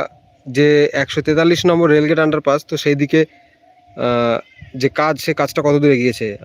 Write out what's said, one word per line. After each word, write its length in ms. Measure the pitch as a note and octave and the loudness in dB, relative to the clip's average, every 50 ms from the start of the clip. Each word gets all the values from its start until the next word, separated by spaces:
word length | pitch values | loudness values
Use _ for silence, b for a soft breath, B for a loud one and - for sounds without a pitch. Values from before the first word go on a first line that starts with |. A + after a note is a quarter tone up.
| C#3 - - _ _ _ _ _ _ | -2 -4 -8 _ _ _ _ _ _
যে 220 | C#3 B2 C#3 D3 D3 D3 C#3+ D3 - - | -6 0 2 4 4 4 4 2 2 0
একশো 280 | C#3 C3+ - - D#3 C#3 | -2 -6 -4 -4 -4 -2
তেতাল্লিশ 340 | D#3 D#3 D#3 E3 E3+ E3+ - - | 0 0 2 2 2 2 2 2
নম্বর 220 | F3 E3+ E3 E3+ D#3 D3 | 2 2 4 4 4 4
রেলগেট 220 | D3+ D3+ D3+ E3 D#3 | 2 2 2 0 0
আন্ডারপাস, 420 | D#3 D#3 D3+ D#3 - C#3+ C#3 D3+ - - | 0 0 0 0 0 0 -2 -2 -2 -6
তো 40 | E3 | -8
সেই 180 | D3+ - D3 D3 | -4 -2 -2 -2
দিকে, 260 | C#3+ D3 C#3 - D#3+ D#3 | 0 0 0 0 0 0
আহ, 1120 | - _ _ _ _ _ _ _ _ _ _ _ _ - - B2 B2 A#2+ A#2+ A#2+ A#2 A#2 - - _ _ - - - - C3 | 0 _ _ _ _ _ _ _ _ _ _ _ _ -10 -6 -4 -2 -2 0 0 -2 -2 -4 -6 _ _ -20 -20 -16 -8 -4
যে 80 | B2+ C3+ - - | -4 -2 -2 -2
কাজ, 140 | D3+ D#3 D3+ C3+ - | -2 -2 -2 -4 -4
সে 80 | - D3+ - | -6 -4 -4
কাজটা 200 | C#3+ C3 - D#3+ C#3 | -4 -4 -4 -2 0
কত 100 | D3 D3 D3 D3 | 0 2 2 2
দূর 100 | D3 C#3 | 2 2
এগিয়েছে। 300 | B2 A#2+ B2+ A2+ - A2+ G#2+ G2+ - - | 2 0 -2 -2 -4 -6 -8 -8 -10 -8